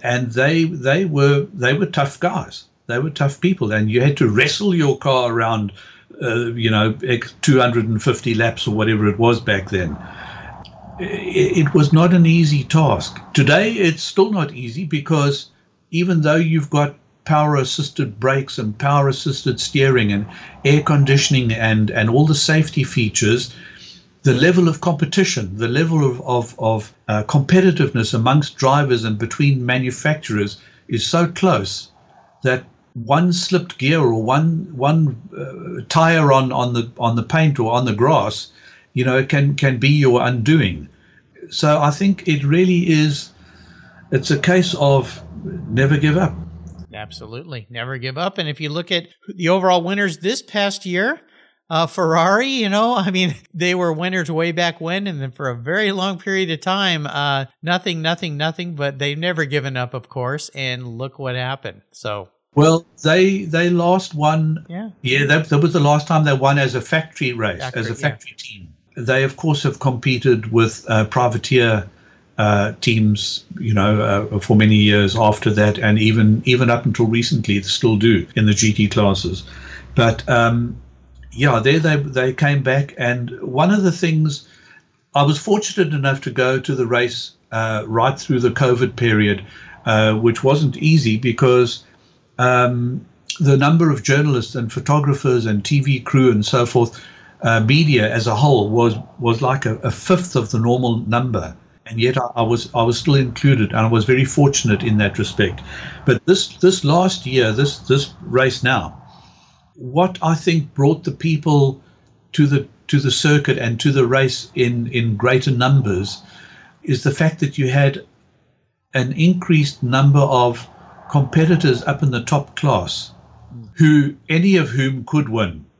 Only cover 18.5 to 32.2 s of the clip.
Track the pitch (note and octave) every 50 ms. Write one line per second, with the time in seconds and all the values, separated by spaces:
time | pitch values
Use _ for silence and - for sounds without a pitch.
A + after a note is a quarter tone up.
18.5 | - - A#2+ G#2+ G#2 - C#3 C#3+ C#3+ D3 C#3+ C#3 B2+ - - D#3 C3+ - - C#3
19.5 | A#2+ - - - - D3 C3+ C3+ C3 B2 A2 G#2 G2+ G2+ G#2+ G#2+ - - - -
20.5 | - - - C3+ C#3+ D3+ D3 - D3+ C#3+ C#3 B2+ C3+ C#3 - - C#3+ C3 B2+ A#2
21.5 | A2+ A#2 A2+ A2+ A2 A2 G#2+ G#2 - A#2+ G#2+ A2 A#2 C3+ D3 D#3 D#3 C#3+ - -
22.5 | D#3 D#3 D#3 - - - B2+ - - - A#2 G#2+ - G2+ G#2+ G#2+ A2+ B2 B2 -
23.5 | - - - - - - - - - - _ _ _ _ - C#3+ B2 A#2+ C#3+ E3+
24.5 | F3+ F3+ F3+ E3 D#3 - - F3+ E3+ C#3+ F3 - - - F#3+ - - C#3+ G#2+ F#2+
25.5 | F#2+ G#2 A#2 A2+ A#2+ C#3+ E3 D#3+ E3 D#3 D3 C3+ B2 B2 - - B2+ B2 A2+ -
26.5 | - - - A2 A2+ A2 G#2+ - _ _ _ - G#2+ G#2 G#2+ - - D3 C#3 -
27.5 | F3 F#3 F#3 F#3+ E3 C#3+ D3+ C3 - B2 A2+ - - A#2+ A2+ B2 C3+ D3+ C#3+ -
28.5 | - - C#3 C3 C3+ D3 D3 C#3 B2 A#2 A2 A2+ G#2+ G#2 A2+ A2 - - D3 C#3+
29.5 | C#3 C3 B2 A#2+ B2 B2+ B2+ B2+ B2 - - D3+ D3+ D3+ - - A2 G#2 G2+ G2+
30.5 | - - - - _ _ _ - - A2+ - - - E3+ E3+ E3+ F3 - - F#3
31.5 | D#3 A2 G2 - - - - - _ _ _ _ _ _